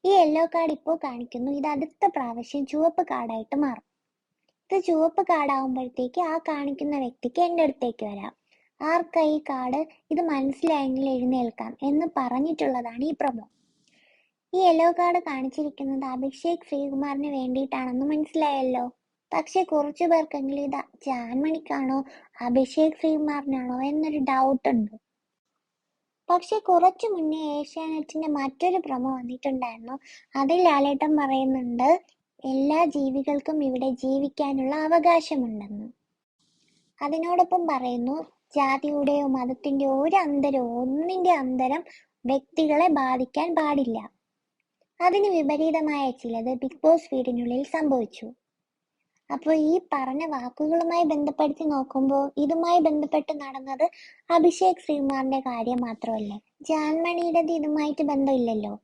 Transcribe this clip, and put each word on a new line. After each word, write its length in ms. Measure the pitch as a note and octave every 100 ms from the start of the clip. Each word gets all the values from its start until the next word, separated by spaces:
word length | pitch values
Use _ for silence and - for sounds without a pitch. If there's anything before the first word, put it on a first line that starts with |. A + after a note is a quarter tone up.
ഈ 40 | F#4
യെല്ലോ 360 | G4 D#4 D#4
കാർഡ് 260 | E4 E4+ E4
ഇപ്പോൾ 240 | D4+ -
കാണിക്കുന്നു, 560 | D#4+ C#4 A#3+ B3 A#3+ B3+
ഇത് 160 | C#4+ D4
അടുത്ത 380 | C#4+ D#4 _
പ്രാവശ്യം 600 | G4 D4 A#3+ A#3 A#3+ C#4+
ചുവപ്പ് 420 | C4+ D4+ E4 E4 F4
കാർഡായിട്ട് 440 | B3+ A#3 A3+ A3
മാറും. 280 | C#4 C#4+ A#3 _ _ _ _ _ _ _ _ _
ഇത് 120 | F#4+
ചുവപ്പ് 380 | F4+ D#4+ E4 D#4+
കാർഡാവുമ്പോഴത്തേക്ക് 1000 | F4+ E4 C#4+ C#4 C4+ B3+ B3+ B3+ B3+ D4
ആ 160 | E4+ D#4+
കാണിക്കുന്ന 600 | D#4+ D4 C#4+ C4+ D4 C#4+
വ്യക്തിക്ക് 440 | B3 - B3 E4+
എൻ്റെ 220 | F4 E4+
അടുത്തേക്ക് 420 | D4+ - B3 -
വരാം. 300 | G#3+ G3+ G#3+ _ _ _ _ _
ആർക്കാ 400 | D4+ E4+ E4+ E4
ഈ 180 | D#4 D4+
കാർഡ്? 460 | D4+ C4+ B3+ C4+ D#4 _ _
ഇത് 100 | D#4
മനസ്സിലായെങ്കിൽ 880 | E4+ C#4 C4+ C4+ E4 D4+ C4+ C4 C4+
എഴുന്നേൽക്കാം" 680 | B3+ B3+ B3+ A#3+ - A3+ -
എന്ന് 220 | C#4 D4 E4+ -
പറഞ്ഞിട്ടുള്ളതാണ് 840 | B3 B3+ D#4 D#4+ C#4+ B3+ A#3+ A#3+
ഈ 80 | D4
പ്രൊമോ. 380 | D#4 C#4+ A#3 G#3 _ _ _ _ _ _ _ _ _ _
ഈ 40 | F4+
യെല്ലോ 340 | F#4 D#4+ E4+
കാർഡ് 280 | E4+ F4 F4
കാണിച്ചിരിക്കുന്നത് 880 | E4+ C4+ C4 C#4+ D4 - C#4 C4+
അഭിഷേക് 540 | C4+ B3+ C4+ - E4+ E4+ -
ശ്രീകുമാറിന് 600 | C#4+ C#4 C4+ C#4+ C#4 D4
വേണ്ടിയിട്ടാണെന്ന് 800 | C#4 B3+ B3+ C4+ C4+ B3+ B3
മനസ്സിലായല്ലോ. 840 | C#4+ D4+ D#4 E4 D4 C#4 B3+ B3 B3 _ _ _ _
പക്ഷെ 300 | - D#4 F#4
കുറച്ചു 400 | F#4 D4+ D4 D4
പേർക്കെങ്കിലും 600 | F4 E4 D#4 C#4+ C4+ C#4
ഇത് 200 | C#4+ C#4 - _
ജാൻമണിക്കാണോ 1000 | C#4 B3 A#3 B3+ D#4 D#4+ D#4 C#4 C4 C4+ C4 - - -
അഭിഷേക് 520 | B3 B3 B3+ - D#4 D#4
ശ്രീകുമാറിനാണോ 840 | D#4+ D#4 D4+ D4 C#4 C4 B3 B3
എന്നൊരു 340 | C#4 D4+ D#4 D4+
ഡൗട്ട് 520 | C4+ C4 C4+ C4+ C#4
ഉണ്ട്. 220 | A#3+ G#3 A3 _ _ _ _ _ _ _ _ _ _ _ _ -
പക്ഷെ 300 | F4 F4 A4
കുറച്ചു 480 | G#4+ F4 F4+ F#4+ A4+
മുന്നേ 520 | F#4 D#4 D#4 D4+ D4
ഏഷ്യാനെറ്റിന്റെ 680 | D4 E4 D#4+ D#4 D4+ D#4 D#4
മറ്റൊരു 500 | D4 C4+ - F4+ F#4
പ്രൊമോ 380 | D4 B3+ C4
വന്നിട്ടുണ്ടായിരുന്നു. 840 | C4 B3 B3+ C#4 C4 B3 A3+ A3+ C#4 - - _ C4+
അതിൽ 240 | C#4 F4
ലാലേട്ടൻ 540 | F4 C#4+ C#4 C#4 D4+ D4+
പറയുന്നുണ്ട്, 840 | C#4 C4+ C4 C4 B3 A#3+ C4 F4+ _ _ _ _
എല്ലാ 400 | C4 C4 C#4 D#4
ജീവികൾക്കും 800 | E4 C#4+ C4+ C4+ C#4 C#4+ C#4+ D#4
ഇവിടെ 260 | C#4 B3+ C4
ജീവിക്കാനുള്ള 840 | B3 C4 C4+ C#4 - C#4+ C4+ C4
അവകാശമുണ്ടെന്ന്. 1120 | D4+ D#4 E4 E4+ E4+ E4 D4 A#3+ G#3+ G3+ G#3 A3+ _ _ _ _ _ _ _ _ _ _ _
അതിനോടൊപ്പം 640 | C#4+ D#4+ E4+ F4+ F4+ F4+ E4+
പറയുന്നു, 540 | C4+ B3 B3 A#3+ D4+ - _ _
ജാതിയുടെയോ 720 | D4 C4+ C4+ D4 D4 C#4 C#4+ C#4+
മതത്തിന്റെയോ 760 | C4 B3 B3+ D4 C#4 C#4 C4+
ഒരു 120 | D#4
അന്തരമോ 680 | F#4+ D#4 C#4+ C#4+ C4+ A#3+ A#3+
ഒന്നിന്റെ 500 | B3+ C#4 E4+ F#4 F4+
അന്തരം 520 | E4 B3+ B3+ B3+ D4+ - - _ _
വ്യക്തികളെ 600 | A#3+ C4+ _ - D4+ D4 F4
ബാധിക്കാൻ 680 | D4 C4 B3+ B3+ D4 E4
പാടില്ല. 560 | E4 D4+ C#4+ A#3+ A3 G#3+ _ _ _ _ _ _ _ _ _
അതിന് 260 | F4 G4 G4+
വിപരീതമായ 840 | F4 C#4 D4 D#4+ D#4+ D4+ D4 C4+
ചിലത് 420 | B3 A#3+ A3+ A#3
ബിഗ് 260 | B3+ C4+ -
ബോസ് 320 | D#4 E4 -
വീടിനുള്ളിൽ 480 | C4 B3+ A#3+ A#3+ B3
സംഭവിച്ചു. 680 | C#4+ D#4+ D4+ C4 G#3+ - A3+ B3+ _ _ _ _ _ _ _ _ _
അപ്പൊ 200 | C#4 D4+
ഈ 260 | D#4+ D4+ F4 -
പറഞ്ഞ 320 | C#4+ C4 C#4
വാക്കുകളുമായി 800 | D#4+ C#4 B3 - D4+ E4+ E4+ E4+
ബന്ധപ്പെടുത്തി 600 | D#4+ D4+ D4 C#4+ D4+ C#4+
നോക്കുമ്പോ 680 | D#4 C#4 C4+ C4+ C4+ C#4 C#4 C#4+
ഇതുമായി 420 | C#4+ E4 E4+ F4
ബന്ധപ്പെട്ട് 600 | D#4 D4+ D4 D#4 D4 D4+
നടന്നത് 480 | C4+ C4+ C4+ C4 E4+ - - - -
അഭിഷേക് 460 | E4+ E4+ E4 F#4 F#4
ശ്രീകുമാറിന്റെ 540 | - D4 C4+ C4+ C4 C4+
കാര്യം 380 | C4 A#3+ A3+ B3
മാത്രമല്ലേ? 580 | A#3+ A3 A3+ A3 G#3 G#3 _ _
ജാൻമണിയുടേത് 880 | D4 D#4 D4+ D#4+ E4+ E4+ E4+ E4 D#4+
ഇതുമായിട്ട് 520 | E4 D4+ D4+ D4+ D4
ബന്ധമില്ലല്ലോ. 760 | D4 C#4 C#4 C4 A#3 A3 G#3 G#3